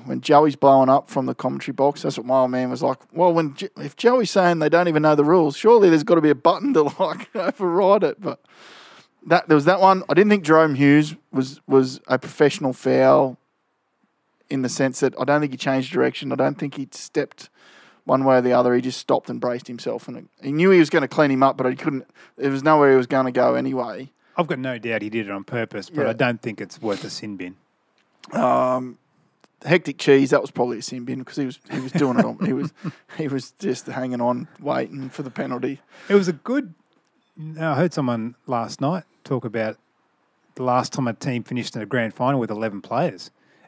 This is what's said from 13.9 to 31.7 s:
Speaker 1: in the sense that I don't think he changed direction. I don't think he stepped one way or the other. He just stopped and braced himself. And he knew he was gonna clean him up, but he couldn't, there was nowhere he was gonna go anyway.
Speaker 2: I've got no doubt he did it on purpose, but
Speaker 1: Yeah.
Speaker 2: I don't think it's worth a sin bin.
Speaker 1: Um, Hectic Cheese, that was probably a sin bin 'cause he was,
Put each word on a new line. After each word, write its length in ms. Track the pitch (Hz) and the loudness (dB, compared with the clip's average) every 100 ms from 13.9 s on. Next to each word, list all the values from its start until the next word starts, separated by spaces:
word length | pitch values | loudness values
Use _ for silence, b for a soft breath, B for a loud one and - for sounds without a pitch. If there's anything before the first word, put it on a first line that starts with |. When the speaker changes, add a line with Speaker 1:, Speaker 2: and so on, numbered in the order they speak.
| _ _ _ _ _ - | _ _ _ _ _ -8
Speaker 1:
in 120 | 139 | -4
the 60 | 127 | -4
sense 300 | - 135 123 | -2 -2 0
that 140 | 135 - | -2 -2
I 20 | |
don't 180 | 127 147 | 0 0
think 120 | 147 | 0
he 40 | 127 | -4
changed 360 | 143 135 131 | -4 -2 -2
direction. 400 | 127 127 - 139 | -2 -2 -2 -6
I 20 | |
don't 240 | 127 135 143 | -2 -2 -2
think 160 | 147 | -8
he 140 | 147 131 | -8 -12
stepped 580 | - - 160 139 - - b b b b b - | -14 -8 -6 -6 -8 -20 b b b b b -2
one 180 | 135 | 0
way 140 | 135 127 | 4 4
or 20 | |
the 120 | 123 | 4
other. 200 | 123 123 | 2 2
He 60 | 123 | 2
just 160 | 127 - | -2 -6
stopped 320 | - 131 - | -2 -4 -4
and 100 | 120 | -6
braced 280 | 123 123 123 | -6 -6 -10
himself. 400 | 120 127 110 - | -12 -8 -8 -10
And 200 | 120 - _ | -16 -18 _
he 80 | 139 | -6
knew 200 | 151 185 | 2 6
he 100 | 185 | 6
was 100 | 151 | 6
gonna 160 | 170 135 | 2 0
clean 240 | - 147 | 0 2
him 140 | 131 | 4
up, 120 | 135 131 | 2 2
but 140 | 127 | -4
he 60 | 131 | -4
couldn't, 300 | 151 135 - b b b | -4 -6 -8 b b b
there 140 | 139 | -4
was 140 | 135 | -2
nowhere 260 | 139 156 143 | 2 4 6
he 60 | 131 | 4
was 100 | 123 | 2
gonna 240 | 135 131 | -2 -2
go 240 | 127 127 | 0 0
anyway. 560 | 123 131 131 120 98 135 _ _ - | 0 -2 -6 -8 -10 -16 _ _ -6
Speaker 2:
I've 120 | 160 | -4
got 100 | 143 | -4
no 200 | 131 120 | -6 -8
doubt 220 | 117 113 | -6 -6
he 100 | 104 | -4
did 160 | 113 101 | -6 -6
it 40 | |
on 140 | 98 | -10
purpose, 440 | 98 120 113 107 95 | -8 -8 -6 -10 -10
but 140 | 151 | -6
Speaker 1:
Yeah. 80 | 131 | -4
Speaker 2:
I 20 | |
don't 300 | 113 127 113 | -2 -2 -4
think 180 | 117 101 | -8 -12
it's 220 | 98 - | -14 -10
worth 220 | 110 98 | -8 -6
a 40 | 104 | -8
sin 280 | - 107 98 | -14 -14 -12
bin. 180 | 90 92 _ _ _ _ _ _ - | -14 -16 _ _ _ _ _ _ -10
Speaker 1:
Um, 640 | - 127 127 127 127 127 117 _ _ _ _ _ _ | -4 0 0 0 -2 -6 -14 _ _ _ _ _ _
Hectic 320 | - 175 143 - | 0 0 -2 -4
Cheese, 340 | - 139 135 | 4 4 4
that 100 | 139 | 0
was 100 | 120 | -2
probably 280 | - 123 117 | -4 -4 -6
a 40 | |
sin 220 | - 127 | -10 -12
bin 200 | 120 131 | -10 -10
'cause 120 | 127 - | -10 -10
he 100 | 135 | -10
was, 140 | 123 - | -10 -12